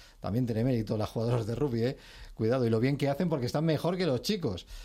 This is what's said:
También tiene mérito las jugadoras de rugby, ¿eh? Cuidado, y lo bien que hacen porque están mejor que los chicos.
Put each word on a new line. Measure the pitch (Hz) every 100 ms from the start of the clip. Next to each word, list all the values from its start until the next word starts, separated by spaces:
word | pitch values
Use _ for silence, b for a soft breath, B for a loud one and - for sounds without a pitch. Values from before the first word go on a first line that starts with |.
| B B
También | 98 107 123
tiene | 110
mérito | 123 123 107 110
las | 104
jugadoras | 123 113 120 104
de | 117
rugby, | 147 117
¿eh? | 117 135 B B B
Cuidado, | - 110 131 117
y |
lo | 113
bien | 127 143
que | 139
hacen | 143 180
porque | 151 120
están | 147 160
mejor | 147 165 185
que | 175
los | 123
chicos. | - 208 160 90 B B